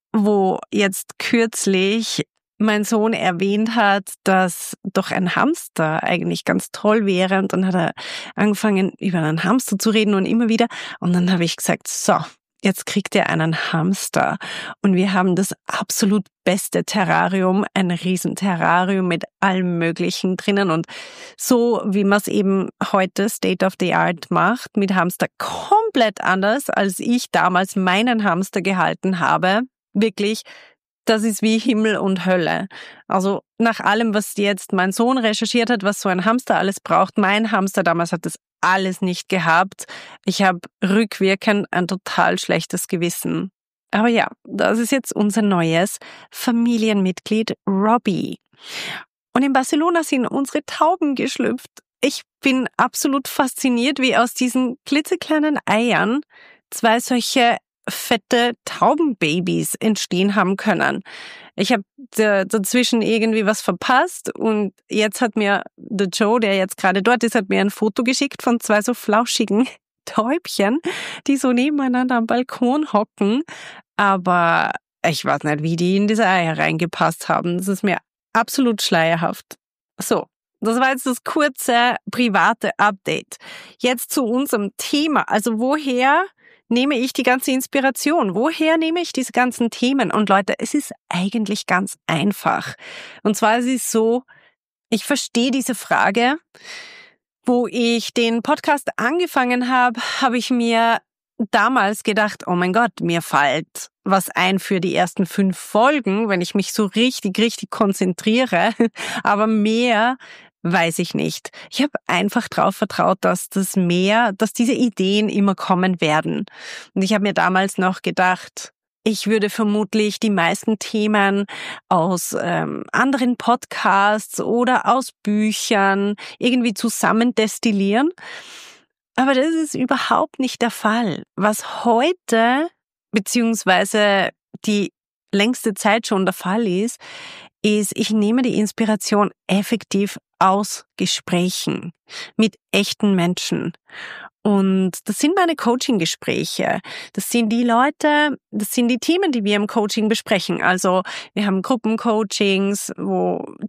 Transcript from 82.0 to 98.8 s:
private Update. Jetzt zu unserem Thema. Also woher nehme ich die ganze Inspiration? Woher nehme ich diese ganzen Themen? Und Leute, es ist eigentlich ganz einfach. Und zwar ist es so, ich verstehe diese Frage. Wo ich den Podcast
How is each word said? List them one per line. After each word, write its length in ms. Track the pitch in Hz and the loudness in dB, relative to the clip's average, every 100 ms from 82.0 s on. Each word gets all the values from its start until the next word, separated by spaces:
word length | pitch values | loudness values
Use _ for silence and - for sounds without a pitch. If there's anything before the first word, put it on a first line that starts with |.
| - | -6
private 600 | 208 240 190 170 226 208 - | -2 2 4 2 2 -4 0
Update. 600 | 208 196 - 156 - - - - - - | 0 0 -4 -6 -6 -16 -20 -20 -20 -4
Jetzt 320 | 247 247 - | -2 -2 -2
zu 120 | - | -2
unserem 480 | 240 247 277 226 202 - | 0 0 0 0 -2 -6
Thema. 460 | - 294 311 262 - | -4 -2 2 0 2
Also 320 | 214 226 220 | 0 0 -2
woher 680 | 247 311 277 247 262 302 381 - _ _ _ | 0 0 -2 0 2 2 0 -6 _ _ _
nehme 280 | 233 269 277 | 0 2 0
ich 160 | 254 | 0
die 100 | - | 0
ganze 280 | 247 254 277 | 2 2 0
Inspiration? 840 | 262 - 277 269 262 285 339 226 180 | -2 -2 0 0 0 0 0 0 0
Woher 420 | 269 320 311 320 | -2 0 2 2
nehme 240 | 320 339 | 0 -2
ich 120 | 339 | -4
diese 180 | - 262 | -4 -4
ganzen 380 | - 247 233 233 | 0 0 0 -2
Themen? 420 | - 247 277 214 | 0 0 0 0
Und 180 | - 202 | 0 2
Leute, 260 | 196 196 - | 2 2 -4
es 140 | - | -2
ist 180 | 294 - - _ | -4 -4 -10 _
eigentlich 560 | 175 190 233 208 214 - | -4 -2 -2 -2 -4 -2
ganz 300 | 180 196 - - | -2 -2 -6 -4
einfach. 680 | 165 196 196 160 104 - - - - - - | 0 0 0 -2 -2 -4 -12 -18 -18 -18 -6
Und 120 | 202 214 | -4 0
zwar 220 | 220 233 | 2 2
ist 60 | 247 | 0
es 260 | 254 - | -4 -2
so, 320 | 226 220 240 - - _ _ _ _ _ | 0 2 0 -4 -16 _ _ _ _ _
ich 160 | 220 - | -6 -2
verstehe 460 | 285 - 233 247 | -4 -2 0 0
diese 240 | 262 240 233 | 0 -2 -6
Frage. 600 | - 151 139 202 240 302 - - - - - - - _ _ _ - | -2 0 2 2 0 0 -6 -20 -20 -18 -18 -20 -20 _ _ _ 0
Wo 200 | 247 240 | 0 0
ich 460 | 247 233 233 - | 0 0 0 -2
den 280 | - 233 233 | -2 0 0
Podcast 480 | 214 294 - 285 | 0 -2 0 0